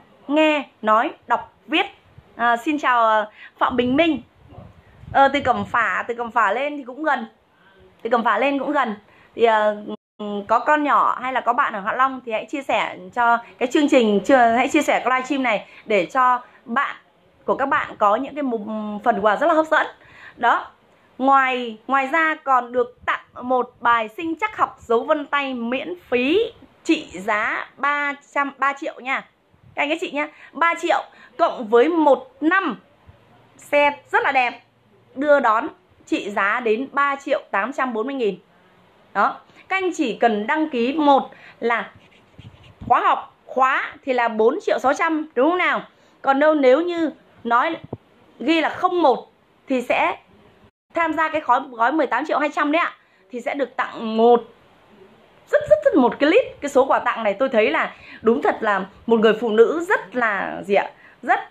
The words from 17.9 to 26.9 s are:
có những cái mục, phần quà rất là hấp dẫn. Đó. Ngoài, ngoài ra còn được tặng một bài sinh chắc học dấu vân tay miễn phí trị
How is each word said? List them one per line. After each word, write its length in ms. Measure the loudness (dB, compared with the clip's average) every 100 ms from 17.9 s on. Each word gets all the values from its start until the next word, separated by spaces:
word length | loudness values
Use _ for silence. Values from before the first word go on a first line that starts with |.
| 0
có 180 | 2 2
những 180 | -2
cái 80 | -6
mục, 180 | -4 -4 -6 -8 -8 -4
phần 160 | -2 2
quà 160 | 2 2
rất 100 | 2
là 80 |
hấp 120 | 2 2
dẫn. 200 | 0 -2 -8 -20 -20 -20 -2
Đó. 300 | 0 0 -2 -18 _ _ _ -4
Ngoài, 600 | 2 4 2 -2 -6 -10 -2
ngoài 200 | -2 0
ra 280 | 0 0
còn 380 | -2 0 0 0
được 260 | -2 -4 -6 -6
tặng 180 | -6 -8 -14
một 320 | -4 -2 -2 _
bài 280 | 0 0 -2 -8
sinh 180 | -8 -4
chắc 160 | -6 -2
học 200 | -4 -4
dấu 240 | -2 0
vân 220 | 2 -2 0
tay 280 | -4 -4
miễn 400 | -6 -4 -6 -6 -12 -4
phí 440 | -2 0 0 -2 -6 -20 _
trị 240 | -2